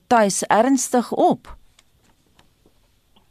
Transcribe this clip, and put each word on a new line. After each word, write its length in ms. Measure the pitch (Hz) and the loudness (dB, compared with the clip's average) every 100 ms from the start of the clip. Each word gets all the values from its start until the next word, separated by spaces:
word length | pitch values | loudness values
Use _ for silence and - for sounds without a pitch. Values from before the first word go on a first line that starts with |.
| - | 0
tuis 360 | 240 208 - - | 0 2 -2 0
ernstig 640 | 202 240 269 - 247 233 | 0 2 0 0 -2 -2
op? 440 | - 339 - - - _ _ _ _ _ _ _ _ _ _ _ _ _ _ _ _ _ | 0 0 0 -6 -20 _ _ _ _ _ _ _ _ _ _ _ _ _ _ _ _ _